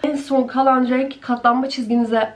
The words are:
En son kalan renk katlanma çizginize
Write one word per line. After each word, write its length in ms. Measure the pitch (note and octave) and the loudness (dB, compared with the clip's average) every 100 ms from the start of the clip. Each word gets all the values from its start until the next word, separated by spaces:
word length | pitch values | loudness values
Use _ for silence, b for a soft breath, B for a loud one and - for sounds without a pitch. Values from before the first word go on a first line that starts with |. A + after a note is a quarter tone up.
En 140 | D4 C#4 | -4 -4
son 300 | - C4+ B3 | 0 0 0
kalan 420 | C4 C4+ C4 B3 | 2 2 2 2
renk 340 | B3+ C4+ - | 0 -2 -6
katlanma 460 | - A#3+ A#3+ B3 C4+ | -6 0 2 2 -2
çizginize 600 | C4+ A3 A#3+ A#3 A3+ A3 | -4 -2 0 2 0 -2